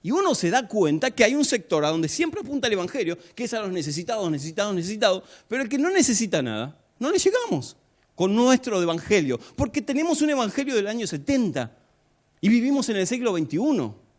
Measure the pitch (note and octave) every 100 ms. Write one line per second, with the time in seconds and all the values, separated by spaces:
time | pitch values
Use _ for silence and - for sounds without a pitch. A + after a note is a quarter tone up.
0 | D#3+ D4+ G4 C4 E3+ A#3 A3 G#3+ D#3+ D#3
1 | B3+ - A3+ C#4+ C#4+ A#3+ - D#3+ D3 D#3+
2 | D#3 - E4+ G4+ B3+ C#4 B3 G3+ F3 C#4
3 | F#3 E3+ - - A#3+ A3+ G3+ F3+ D3+ D3
4 | F3+ A3 F3+ D3 D3+ D#3+ G#3 F#3 E3+ G#3+
5 | G#3+ F#3 - - _ B3 A3+ C4+ E4 F#4+
6 | C4 G#3 A3 E3 B2+ G#2+ B2+ - _ _
7 | C4 F#4+ F#4+ A#4+ B4 C#3 B2 - _ _
8 | _ - F#3+ G#3+ B3 B3+ B3+ G3 E3+ E3
9 | - G3+ C#3+ A#2+ - - C4+ D4 A3+ C4+
10 | E4 D#4 D4+ C#4 A3 A3+ C#4 A#3+ G3 A#3
11 | G3+ D3+ C#3+ C#4 G#3 C3+ - _ _ _
12 | _ _ _ _ G3+ A#3 B3 C#4 A#3+ G3+
13 | F#3 A#3+ A#3+ F3+ D3+ D3+ C#4+ B3 A2+ G#2
14 | _